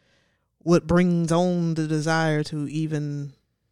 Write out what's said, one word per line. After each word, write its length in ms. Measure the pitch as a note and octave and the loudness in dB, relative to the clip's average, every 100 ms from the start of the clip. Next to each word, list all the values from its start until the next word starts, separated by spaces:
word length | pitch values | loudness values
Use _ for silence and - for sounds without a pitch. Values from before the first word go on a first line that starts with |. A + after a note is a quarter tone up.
| _ _ _ _ _ _ | _ _ _ _ _ _
what 280 | E3 E3+ D#3 | 2 2 4
brings 440 | F3 F3+ E3+ E3 | 2 4 2 2
on 420 | E3 F3+ F3 E3 D#3+ | 2 2 0 0 -2
the 120 | D#3 | -2
desire 560 | D#3 D3+ D#3+ D#3+ D3+ | -2 0 0 2 0
to 240 | D3+ D#3 C#3+ | -2 -6 -6
even 680 | D3+ D#3 D3+ D3 D3 C#3+ - _ _ _ | -4 -4 -4 -4 -6 -10 -14 _ _ _